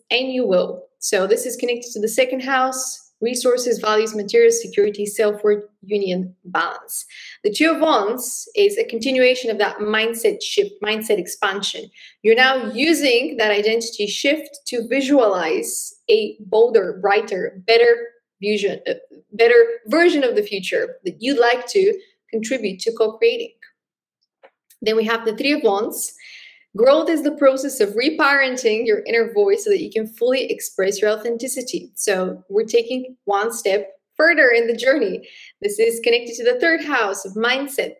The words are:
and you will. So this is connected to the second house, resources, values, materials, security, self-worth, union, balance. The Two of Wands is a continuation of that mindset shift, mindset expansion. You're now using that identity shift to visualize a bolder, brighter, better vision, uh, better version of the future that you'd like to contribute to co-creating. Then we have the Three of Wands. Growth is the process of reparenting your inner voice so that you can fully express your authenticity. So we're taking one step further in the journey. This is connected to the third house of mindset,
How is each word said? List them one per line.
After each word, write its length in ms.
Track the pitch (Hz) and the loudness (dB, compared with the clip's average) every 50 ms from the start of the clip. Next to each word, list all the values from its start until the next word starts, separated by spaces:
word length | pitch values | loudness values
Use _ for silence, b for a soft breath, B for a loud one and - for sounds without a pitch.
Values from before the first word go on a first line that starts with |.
| _ - | _ -4
and 200 | 240 247 262 262 | -2 -2 -2 -2
you 140 | 254 254 233 | -2 -2 0
will. 400 | 196 180 180 175 180 - - - - _ _ | 2 2 0 0 -2 -6 -12 -16 -20 _ _
So 260 | - - 214 185 190 | -6 -2 -2 0 0
this 220 | 196 233 240 - | 0 0 -2 -2
is 80 | 247 226 | -6 -6
connected 360 | - 247 247 240 233 - - - | -4 -4 -4 -4 -6 -8 -10 -8
to 60 | 208 | -6
the 80 | 208 | -6
second 360 | 226 - 262 262 254 262 254 254 | -2 0 0 0 0 -2 -4 -4
house, 680 | 269 269 254 262 262 262 - - - - - - _ _ - | -2 0 0 0 0 -2 -6 -8 -10 -12 -14 -18 _ _ -6
resources, 600 | 214 240 247 - - 247 240 247 240 247 220 - | -4 -4 -2 -2 0 0 0 0 0 -2 -2 -2
values, 340 | 220 214 214 214 226 220 220 | -2 0 0 0 0 0 -4
materials, 480 | 214 202 208 233 233 233 226 226 - | -6 -4 0 4 6 6 6 4 2
security, 460 | - 185 - 202 202 208 196 208 208 | -2 -2 0 0 0 0 0 -4 -6
self-worth, 560 | 208 - - 214 208 208 208 - 208 208 202 208 - _ _ | -4 -2 0 0 0 0 0 0 0 0 0 -4 -10 _ _
union, 540 | 190 190 208 202 196 185 180 185 185 185 - _ _ | -8 -6 -4 -2 -2 -2 -2 -4 -6 -8 -12 _ _
balance. 600 | 180 180 165 170 - - - - - - - - B B B B B B B - | -6 -4 -4 -4 -4 -6 -10 -14 -12 -12 -12 -12 B B B B B B B -4
The 80 | 208 | -2
Two 200 | 196 - 302 330 | 0 2 2 2
of 100 | 311 - | 2 2
Wands 640 | 311 320 277 214 202 214 247 247 - - - - - - - | 2 2 2 2 0 -2 -4 -6 -8 -10 -10 -12 -12 -4 0
is 220 | 208 202 208 202 | 2 2 2 2
a 60 | 226 - | 0 -4
continuation 640 | - 233 214 226 269 262 254 254 247 254 254 - 226 | -4 -4 -4 -2 0 2 4 4 4 2 0 -2 -4
of 80 | 208 | -2
that 200 | 202 202 - - | -2 -2 -2 -2
mindset 640 | - 208 214 214 220 226 233 233 226 - 202 - - - | -4 -4 -2 0 0 0 -2 -2 0 0 -2 -2 -2 -6
shift, 360 | - - 202 196 - - - 208 | -4 -2 -2 -2 -2 -4 -6 -4
mindset 340 | 214 220 220 214 - 208 | -4 -4 -2 -2 -2 -2
expansion. 720 | 185 175 - - - 208 196 190 202 196 - - - - B B B B B B B | -2 -2 -6 -6 -4 -4 -4 -2 -4 -6 -6 -8 -10 -14 B B B B B B B
You're 140 | - 220 226 | 2 4 4
now 320 | 254 262 262 269 262 226 | 6 6 4 4 0 -2
using 720 | 208 208 240 294 339 320 277 285 262 233 240 269 320 254 | -4 -4 0 2 2 2 2 2 2 2 0 0 -2 -2
that 120 | 226 214 208 | 0 0 2
identity 560 | 202 208 208 220 226 233 226 - - - 208 | 2 2 2 0 0 0 -2 -4 -6 -6 -6
shift 500 | 202 - - - 277 302 311 - - - - - | -4 -4 -2 0 0 0 -2 -4 -10 -18 -16 -12
to 200 | - 247 233 220 | -8 -6 -6 -4
visualize 1080 | 226 262 277 262 262 294 269 226 202 185 180 165 160 185 214 233 - - - - - - _ _ - | -2 -2 0 2 2 4 4 4 4 2 0 0 -2 -2 -2 -4 -6 -8 -8 -10 -12 -16 _ _ 2
a 260 | 214 220 208 220 - - | 2 2 2 -2 -8 -12
bolder, 580 | 202 185 214 220 233 247 220 208 180 170 180 185 | -6 0 4 4 4 6 4 2 2 0 -4 -2
brighter, 640 | 196 196 202 226 226 - 202 180 208 - - 190 - | 0 2 2 0 0 -2 -4 -6 -6 -6 -8 -4 0
better 440 | 226 226 233 233 233 233 - - - - _ _ _ _ _ | 4 4 6 6 6 4 2 -2 -8 -16 _ _ _ _ _
vision, 420 | 196 208 214 196 202 190 - - - | -4 -2 -2 0 -2 -2 -4 -4 -6
uh, 80 | - - - - _ - - _ _ | -8 -8 -8 -10 _ -20 -20 _ _
better 240 | 208 220 233 233 240 233 233 233 - - - | 0 2 4 6 8 6 6 6 2 -6 -4
version 360 | 214 277 330 349 349 311 285 262 | 0 2 4 4 4 4 2 0
of 120 | 233 208 | 0 0
the 80 | 208 208 | 0 -2
future 540 | - 202 190 185 - 180 151 - - - - 190 | -2 -4 -8 -6 -4 -4 -4 -4 -4 -8 -10 -10
that 100 | 180 156 214 | -10 -8 -4
you'd 200 | 226 269 285 233 | -2 0 2 2
like 260 | 240 240 247 247 - | 4 2 2 0 -2
to 320 | - - 196 190 208 - B B B B _ _ _ | 0 0 2 2 2 0 B B B B _ _ _
contribute 500 | 226 220 220 - 269 247 214 190 190 185 | -6 -6 -4 -4 -4 -4 -4 -6 -8 -6
to 100 | - 226 | -6 -4
co-creating. 600 | 226 - 220 220 220 - 233 240 - - - - _ _ - - _ _ _ _ _ _ _ _ _ _ _ _ _ _ - - _ _ _ _ _ _ - | -2 -2 -2 -2 0 0 0 0 0 -2 -6 -12 _ _ -20 -20 _ _ _ _ _ _ _ _ _ _ _ _ _ _ -20 -20 _ _ _ _ _ _ -4
Then 120 | 214 220 | -2 0
we 100 | 226 214 | 0 0
have 200 | 226 233 226 220 | 0 -2 -2 -2
the 120 | 220 214 | -4 -4
Three 140 | - 254 285 | -2 -2 -2
of 100 | 302 - | 2 4
Wands. 500 | 226 208 196 202 240 330 - - - - B B B B B B B B B B B _ - | 4 2 2 2 -2 -4 -6 -8 -10 -10 B B B B B B B B B B B _ -2
Growth 320 | 196 240 269 294 320 320 | 4 6 6 6 6 4
is 140 | 330 330 294 | 2 0 0
the 140 | 269 294 302 | 0 -2 0
process 440 | - 285 269 269 269 285 269 - - | 4 4 4 4 2 -2 -4 -2 0
of 80 | 208 196 | -2 0
reparenting 1000 | 202 226 262 320 311 311 294 277 285 277 269 254 254 254 226 220 214 220 240 | 0 0 0 0 2 2 2 4 4 4 2 0 0 0 0 0 0 0 0
your 160 | 226 208 - - | 0 0 0 0
inner 260 | - 226 233 220 196 | 0 0 0 0 0
voice 320 | 196 208 202 196 202 202 - | 0 2 2 2 2 2 2
so 60 | 208 | 0
that 120 | 196 175 | 0 0
you 100 | 160 208 | -2 -4
can 160 | - 220 220 | -4 -6 -6
fully 420 | 220 - - 233 254 262 269 - - | -6 -4 -2 0 0 0 0 -2 -4
express 500 | - - - - - 196 185 196 196 - | -6 -8 -10 -8 -4 -2 -2 -2 0 0
your 120 | 214 208 | 0 0
authenticity. 800 | 220 214 240 233 233 226 262 254 - 262 254 - - - - - _ | 0 0 -2 -4 -4 -4 -6 -6 -6 -8 -8 -8 -8 -10 -10 -12 _
So 480 | - - 214 190 185 185 180 180 - - - | -4 -2 -2 0 0 -2 -4 -6 -10 -8 -4
we're 160 | 196 220 226 | -2 -2 0
taking 500 | 226 - 233 226 247 262 254 254 254 - _ _ | 2 0 0 0 0 -4 -6 -8 -10 -14 _ _
one 260 | 202 202 196 214 233 | -2 -2 -2 -2 -4
step 400 | 226 - - 196 190 208 196 - - _ _ _ _ | -4 -4 -2 -2 -2 -2 -2 -6 -16 _ _ _ _
further 340 | - 311 339 330 311 277 247 | 2 2 4 6 6 6 6
in 180 | 233 233 233 | 4 4 2
the 80 | 226 226 | 0 -2
journey. 540 | 220 247 262 302 294 220 185 - B B B B B B B B _ | 0 0 2 2 2 0 -2 -4 B B B B B B B B _
This 160 | 202 208 208 | -6 -4 0
is 220 | 220 226 233 226 - | 0 0 0 0 0
connected 360 | - 240 233 240 240 - - | 0 0 0 0 0 -6 -10
to 60 | 247 226 | -4 -2
the 160 | 247 247 247 | -2 0 2
third 240 | 339 330 330 302 294 | 2 0 0 0 -2
house 420 | 302 277 240 214 196 196 - - | -2 -2 -2 -2 -2 -4 -6 -10
of 80 | 190 190 | -10 -6
mindset, 600 | 214 226 240 262 269 285 285 - - 180 - - | -2 -2 -2 -2 -2 -4 -6 -6 -6 -6 -6 -8